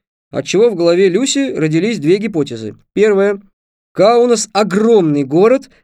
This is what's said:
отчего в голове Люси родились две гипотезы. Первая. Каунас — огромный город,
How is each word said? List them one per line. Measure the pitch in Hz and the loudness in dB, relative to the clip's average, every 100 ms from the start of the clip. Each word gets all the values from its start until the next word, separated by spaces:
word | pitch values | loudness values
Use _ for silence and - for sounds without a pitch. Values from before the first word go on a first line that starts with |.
| _ _ _ | _ _ _
отчего | - - 185 240 | -10 -4 0 0
в | |
голове | 180 170 175 196 | 2 0 2 2
Люси | 180 269 277 269 | 0 -2 -4 -4
родились | 190 156 156 208 208 | -2 -2 -2 -2 -2
две | 143 196 | 0 0
гипотезы. | 220 180 131 117 110 - _ | -2 -4 -6 -8 -12 -16 _
Первая. | - 214 196 202 202 - _ _ _ _ | -2 0 2 0 -4 -10 _ _ _ _
Каунас — | - 196 240 247 220 - | 0 2 4 2 0 -2
огромный | 190 214 185 220 220 165 143 | -4 -2 0 2 2 2 0
город, | 131 156 214 262 - _ | -2 2 2 2 -4 _